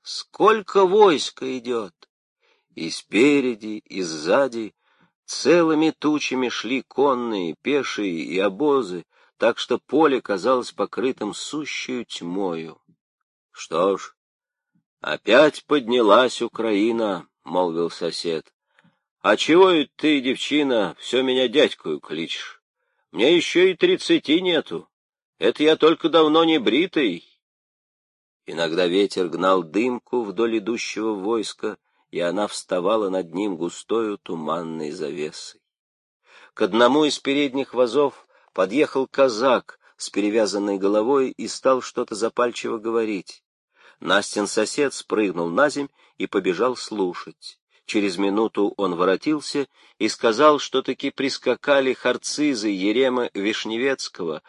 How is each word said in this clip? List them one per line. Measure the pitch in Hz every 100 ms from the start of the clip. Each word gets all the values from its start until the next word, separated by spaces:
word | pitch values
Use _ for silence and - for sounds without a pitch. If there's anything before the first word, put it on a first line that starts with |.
сколько | - - - - 190 220 190 196 185
войска | 208 202 135 - - 131 131
идёт!" | 117 117 98 _ _ _ _ _ _ _ _
И | - 82
спереди, | - - 98 143 143 127 107 107 107 -
и | 95
сзади | 87 80 95 123 135 117 104 _ _ _ _ _ -
целыми | - - 175 160 156 160
тучами | - 151 151 - 131 123
шли | - 107 131
конные, | - - 143 123 120 104 85 78
пешие | 120 143 123 - 101 82
и | 69 90
обозы, | 101 95 147 139 101 90 - _ _ -
так | 110 113
что | - 120
поле | - 139 156 127
казалось | - 98 107 127 110
покрытым | - 98 - 123 - 104 87
сущею | - 151 143 - - 127 104
тьмою. | - 85 92 95 82 80 - _ _ _ _ _ _ _
"Что | - - 82 95 95
ж, | - _ _ _ _ _ _ _ _ -
опять | - 76 - 120 151 - -
поднялась | 147 113 123 107 107 127 -
Украина", | 120 - 113 101 113 117 107 87 - _
молвил | 69 90 90 82 82
сосед. | - 85 - 87 80 - _ _ _ _ _ _ _
"А | - 107
чего | - 170 190
и | 170 143 -
ты, | 160 143
девчина, | 127 110 - 147 139 117 92 -
всё | - 120
меня | 131 127 127
дядькою | 131 113 - 87 73
кличешь? | - 78 82 - - - _ _ _ _ _
Мне | - 127 175
ещё | - 170 190
и |
тридцати | 175 180 185 - 165 - 160
нету. | 185 160 - 82 - _ _ _ _ -
Это | 95 -
я | 151 156
только | 151 165 160
давно | 160 156 156 165
не | 156
бритый". | 104 123 185 160 117 82 - _ _ _ _ _ _ _ _ _ _ _ -
Иногда | 76 82 82 90
ветер | 95 98 95 87
гнал | 82 92 95
дымку | 82 90 127 123 - 123
вдоль | 104 92 117 113
идущего | 101 117 - 104 110
войска, | 104 98 117 101 - 107 95 _ _ _
и | 85
она | 85 95 104
вставала | - - 92 90 110 98
над | 92 85
ним | 85 104 82
густою | 85 - - 110 110 101
туманной | - 85 76 85 82 80 76
завесой. | 82 73 69 76 - - - _ _ _ _ _ _ _ - -
К | -
одному | 104 107 120 147
из | 151 -
передних | 135 139 143 131 127
вазов | 117 123 127 143 - _ _ _
подъехал | - 95 127 143 135 135
казак | - 135 107 131 110 - - _ -
с | -
перевязанной | 101 104 110 104 101 101 98
головой | 98 104 113 139 127
и | - 104
стал | - 135 127
что-то | - - 120 104
запальчиво | 110 - 120 113 120 113
говорить. | 110 117 110 98 - - _ _ _ _ - -
Настин | 80 98 98 107 101
сосед | - 107 - 143
спрыгнул | - - 107 104 85 85
на | 90 147
земь | 143 139 _ _ -
и | 95
побежал | 104 92 85 123 120
слушать. | - 107 92 87 - - - - _ _ -
Через | 110 101 90
минуту | 98 101 113 - 101 -
он | 95 87
воротился | 90 92 151 151 - 143 135 _ _ -
и | 107
сказал, | - 120 110 151 143
что | - 131
таки | 131 127 139
прискакали | - 135 - 131 117 - 139 131
харцизы | 117 127 127 - - 151 120 107
Еремы | 95 98 110 131 127 120
Вишневецкого, | 98 101 107 110 113 135 131 - - 82 78